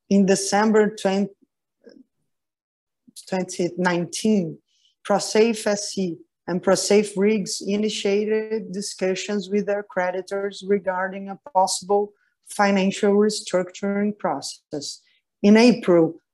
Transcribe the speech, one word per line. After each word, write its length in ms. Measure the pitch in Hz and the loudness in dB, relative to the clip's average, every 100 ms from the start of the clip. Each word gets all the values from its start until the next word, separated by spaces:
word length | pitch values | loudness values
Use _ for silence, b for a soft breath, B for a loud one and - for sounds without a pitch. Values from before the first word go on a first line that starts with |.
| - | 0
in 160 | 202 190 | 4 4
December 680 | 196 - 202 220 214 208 214 | 2 0 0 4 4 2 0
twenty, 280 | 196 196 196 _ _ _ _ _ - - _ _ _ _ _ _ _ _ _ _ _ - - | -2 -2 -4 _ _ _ _ _ -20 -20 _ _ _ _ _ _ _ _ _ _ _ -20 -8
twenty 400 | 185 185 - 175 180 | -6 -6 -4 -4 -2
nineteen, 800 | 180 175 170 - 220 214 165 - _ _ _ _ - | -2 0 -4 -2 0 2 0 -8 _ _ _ _ -2
ProSafe 580 | 196 - 220 233 220 220 | -2 2 2 2 0 -2
S 320 | 202 - - | -4 -4 -4
E 200 | 185 160 _ _ - | -4 -6 _ _ -6
and 140 | 175 | -2
ProSafe 520 | 196 185 - 202 208 185 | 2 2 4 2 2 0
Rigs 460 | 202 220 165 - 196 | 0 0 -2 -8 -4
initiated 1080 | 208 214 214 202 202 214 220 220 220 185 | -2 -2 -2 -2 0 0 -2 -2 -6 -6
discussions 760 | 185 202 - 190 185 - 208 185 | -10 -10 -4 -4 -2 -4 -6 -2
with 160 | 208 190 | -2 -2
their 160 | 202 | -4
creditors 800 | 208 185 180 185 180 196 202 190 190 | -4 -4 -2 -4 -6 -6 -6 -6 -2
regarding 600 | 202 190 185 190 196 196 | -2 0 -4 -4 -6 -12
a 100 | 190 - | -14 -2
possible 580 | 190 190 - 185 202 208 _ _ _ - | 0 0 0 0 0 0 _ _ _ -8
financial 680 | - 202 196 190 - 202 | 0 2 2 0 0 2
restructuring 1040 | 202 214 214 - 180 180 - 202 202 208 208 | 4 2 0 -4 -4 -4 -8 -6 -2 -4 -4
process. 840 | 180 139 - - _ 151 135 - _ _ _ _ | -6 -6 -8 -16 _ -12 -10 -14 _ _ _ _
In 140 | 202 220 | 6 8
April 640 | 247 220 - 170 160 - _ | 8 4 4 4 4 -2 _